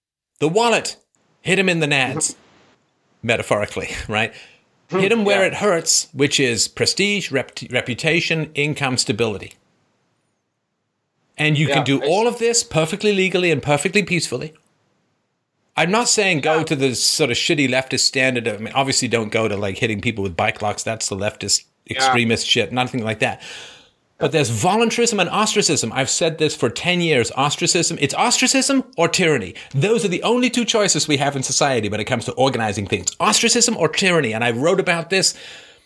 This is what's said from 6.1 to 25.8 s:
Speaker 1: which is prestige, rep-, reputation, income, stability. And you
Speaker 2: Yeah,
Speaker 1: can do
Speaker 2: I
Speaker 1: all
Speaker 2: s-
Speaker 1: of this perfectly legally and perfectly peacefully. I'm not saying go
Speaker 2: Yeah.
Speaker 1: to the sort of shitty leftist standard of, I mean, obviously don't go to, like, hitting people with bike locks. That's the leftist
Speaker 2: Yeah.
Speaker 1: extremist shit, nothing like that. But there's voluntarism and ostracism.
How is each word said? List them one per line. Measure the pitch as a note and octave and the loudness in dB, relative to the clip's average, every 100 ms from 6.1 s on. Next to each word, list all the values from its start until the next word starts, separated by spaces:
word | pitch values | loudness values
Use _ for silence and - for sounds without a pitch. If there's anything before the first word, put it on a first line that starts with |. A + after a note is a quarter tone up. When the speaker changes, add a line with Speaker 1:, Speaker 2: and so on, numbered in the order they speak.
Speaker 1:
which | C3 C#3+ - | 0 0 2
is | C3 A2 - | 0 0 -2
prestige, | - A#2+ - G3+ G3+ - | -2 0 2 0 0 -2
rep-, | A#2 - - A#2+ | -4 -4 -10 -6
reputation, | A#2+ B2 A2+ D#3+ E3+ - D#3+ D#3 | -4 -4 -4 0 0 0 -2 -2
income, | - D3+ C#3+ C#3 B2 | -2 -2 -2 -2 -2
stability. | - G#2+ A2+ F#2+ - - _ _ _ _ _ _ _ _ _ _ _ _ _ _ _ _ _ - | -2 0 -2 -4 -10 -20 _ _ _ _ _ _ _ _ _ _ _ _ _ _ _ _ _ -2
And | D3+ D3 | 0 2
you | C#3+ | 2
Speaker 2:
Yeah, | |
Speaker 1:
can | D3+ | 2
do | C3+ C3+ | 2 0
Speaker 2:
I | C#3+ | 2
Speaker 1:
all | F#3+ A#3 | 2 0
Speaker 2:
s- | |
Speaker 1:
of | - | 0
this | A#3 A3+ | 0 0
perfectly | - D#3+ D#3+ G3 G#3+ | 0 0 0 0 2
legally | G3 F#3+ F3+ F3+ | 2 2 2 2
and | C#3+ | 0
perfectly | C#3 D3 F#3+ G3+ | 2 0 2 0
peacefully. | F3+ F3 - B2+ D3+ - _ _ _ _ _ _ _ _ _ _ _ - | 0 0 -2 -6 -8 -14 _ _ _ _ _ _ _ _ _ _ _ -2
I'm | E3 | 0
not | A3 A#3 | 2 2
saying | - G3 D#3+ | 2 2 2
go | D3 D#3+ | 2 0
Speaker 2:
Yeah. | |
Speaker 1:
to | D#3 D3 | 0 0
the | C3+ A#2 | 0 0
sort | - - C#3 | 0 2 0
of | A#2+ | 0
shitty | - D#3+ C3 | 0 2 2
leftist | B2+ C3 B2+ | 0 0 0
standard | - C3+ C3 B2 A2+ | 0 2 0 0 -2
of, | G#2 | -6
I | |
mean, | G#2+ | -4
obviously | C3 C#3 - B2 | -2 0 0 0
don't | A2+ A2 | 0 0
go | A2+ A2+ | 0 0
to, | G2+ | -2
like, | G2+ F#2+ | -4 -2
hitting | A#2 G#2 | -2 -2
people | A#2+ A2 | -4 -4
with | G2 E2+ | -4 -2
bike | G#2+ - | -2 -2
locks. | G#2 G2+ | -4 -4
That's | - A2 - | -6 -6 -6
the | G2 | -4
leftist | G#2 - G#2 - - _ - | -6 -6 -2 -4 -4 _ -10
Speaker 2:
Yeah. | A#2+ | 0
Speaker 1:
extremist | C3+ A#2+ A#2 A2 - | 2 2 2 0 2
shit, | - G#2 | 0 0
nothing | B2 B2+ C3 | -2 -2 -4
like | A2 A#2+ | -4 -2
that. | B2 F#2+ - - - - - _ _ - | -2 -4 -12 -18 -18 -20 -20 _ _ -4
But | D3+ | -2
there's | D3+ A#2+ | 0 0
voluntarism | A2+ F3+ G#3+ A#3 A3+ A#3 G3+ | 0 2 2 2 2 0 0
and | E3+ | 0
ostracism. | F#3 - G#3 F3+ C#3+ | 0 0 2 2 2